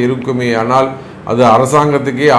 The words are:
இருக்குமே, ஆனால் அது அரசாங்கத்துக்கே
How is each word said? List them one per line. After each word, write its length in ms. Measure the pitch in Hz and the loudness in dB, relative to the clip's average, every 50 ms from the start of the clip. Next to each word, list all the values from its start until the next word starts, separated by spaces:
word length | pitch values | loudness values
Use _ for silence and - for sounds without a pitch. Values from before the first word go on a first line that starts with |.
| 123 | 0
இருக்குமே, 460 | 123 131 127 123 131 131 123 123 120 117 113 | -2 -2 -4 -4 -4 -4 -2 -2 -2 -2 -2
ஆனால் 280 | 113 117 127 135 135 135 - - - - - - - - | -2 0 0 0 0 -2 -4 -10 -14 -18 -18 -14 -8 -4
அது 120 | 110 117 127 120 110 | 0 2 4 4 4
அரசாங்கத்துக்கே 720 | 117 131 123 - 147 147 147 143 139 123 135 127 123 143 151 131 | 4 2 2 2 2 2 2 0 -2 -2 -4 -4 0 0 2 4